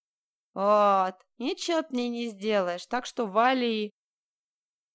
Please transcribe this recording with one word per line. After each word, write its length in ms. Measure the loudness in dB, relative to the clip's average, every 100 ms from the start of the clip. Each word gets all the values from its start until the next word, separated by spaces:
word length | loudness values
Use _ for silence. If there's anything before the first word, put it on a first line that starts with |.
| _ _ _ _ _
«Вот, 600 | -2 2 4 4 4 0 -4 _ -8
ничего 420 | -6 -4 -2 -2
ты 60 | -2
мне 180 | -4 -4
не 180 | -4 -8
сделаешь, 580 | -6 0 0 0 -4 -6
так 200 | -6 -6
что 200 | -6 -2
вали». 680 | 2 4 2 0 -2 -4 -10 _ _ _ _ _ _ _ _ _